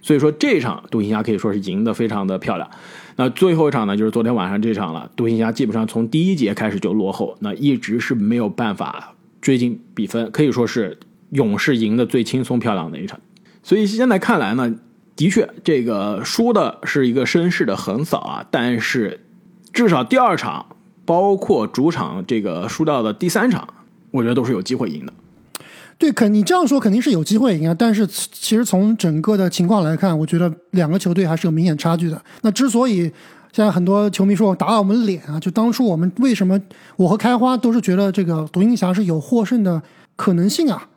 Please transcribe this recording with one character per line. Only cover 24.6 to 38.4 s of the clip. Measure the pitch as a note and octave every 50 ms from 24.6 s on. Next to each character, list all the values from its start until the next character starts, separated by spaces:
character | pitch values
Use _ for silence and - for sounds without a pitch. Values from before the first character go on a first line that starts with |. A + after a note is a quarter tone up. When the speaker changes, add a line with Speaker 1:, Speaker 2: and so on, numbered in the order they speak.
Speaker 1:
机 | F#2+ - B2+
会 | A#2 A#2 F#2+
赢 | D2+ - -
的。 | - - - _ _ _ _ _ _ _ - - - - - - - _ _
Speaker 2:
对， | - D4+
肯-， | - - A#3 G#3
你 | G#3 G#3+ G3+
这 | - F4+
样 | F4+ F4 A#3
说 | C#4+ C#4
肯 | - A3
定 | F#3+ A#3
是 | B3 D4+
有 | A#3 E3 D#3
机 | - G3+ A3
会 | B3+ B3+ F#3+ D#3
赢 | D#3 D#3+
啊， | E3+ D#3+
但 | A#3+ A#3 A3
是 | G3+ A3
其-， | F3+ - - - -
其 | - - - - A3
实 | A3 A#3+
从 | - - F#3 G3 G#3+ A3+ A3
整 | - F3 D3+ D#3
个 | D#3 - G#3+
的 | G3 F#3+ F3
情 | - - F3 E3+
况 | A3 G#3 F3
来 | D#3 D#3+ D3+
看， | - G3 E3 D3+
我 | D#3
觉 | D3 - E3+
得 | F3 F3 D#3+ - _ _
两 | - F#3 E3+ D3
个 | D#3+ G3
球 | - F3+
队 | F3 F3 F#3+
还 | E3 E3
是 | D#3+ - F3
有 |
明 | D#3 D#3+ E3+
显 | F#3 D#3
差 | D3 - E3+ E3 E3+
距 | F3 E3+
的。 | D#3 - - - - - -
那 | A3
之 | G3+ - C4 C4+
所 | G3 A#3 B3+ C4
以 | G#3+ F3+ E3+ E3 - - - - - - - _
现 | _ - G#3+
在 | G#3+
很 | F#3 F#3 F3+
多 | F3+ G3 G3+ G#3 G#3
球 | F3+ - F#3+
迷 | G3 G3+
说 | F3 A3 G3 F#3
打 | F3+ - D#3
打 | A3+ A3
我 | G3+
们 | F#3+ G3+ A#3+ A#3 G3+
脸 | F#3+ D#3+ -
啊， | - D3 D#3+
就 | - F#3+
当 | E3+ A3 A3 A#3+
初 | A3 - C4
我 | A3 F3
们 | D#3+ E3+ F#3 F3+ -
为 | A#3+ C4+ A#3
什 | - G3+
么， | F#3 F#3+ G3+ G3 - - - - - - -
我 | F#3 F#3
和 | G3 G#3+
开 | - A#3 B3
花 | A#3 A#3 B3+ B3+ A#3+
都 | - A#3+ A3+
是 | A#3+
觉 | A3 - F3+
得 | F#3 G3+ G3
这 | F3+ G3+ F#3+
个 | E3 E3+ D#3+